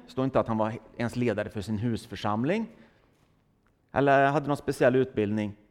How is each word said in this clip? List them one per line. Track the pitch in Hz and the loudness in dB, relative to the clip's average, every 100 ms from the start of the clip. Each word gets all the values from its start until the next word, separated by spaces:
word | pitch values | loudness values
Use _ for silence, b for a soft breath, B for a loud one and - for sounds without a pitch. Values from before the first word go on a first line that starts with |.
| - | -8
Det | |
står | - | -4
inte | 131 127 | 0 0
att | 107 | 0
han | 110 | 0
var | 110 113 - - | 0 -4 -10 -6
ens | 117 123 | -6 -2
ledare | 120 101 104 | -2 0 -4
för | - | -6
sin | 101 107 | -6 -4
husförsamling | 120 110 - 95 107 107 131 208 226 b b b b b _ _ _ _ _ _ _ | -2 -4 -6 -8 -4 -2 0 -2 -4 b b b b b _ _ _ _ _ _ _
eller | - 139 139 139 | 0 4 4 4
hade | 143 139 | 2 0
någon | 143 | -2
speciell | - 139 135 131 | -4 2 4 4
utbildning. | 131 - 104 107 107 104 _ | 2 0 0 0 -4 -8 _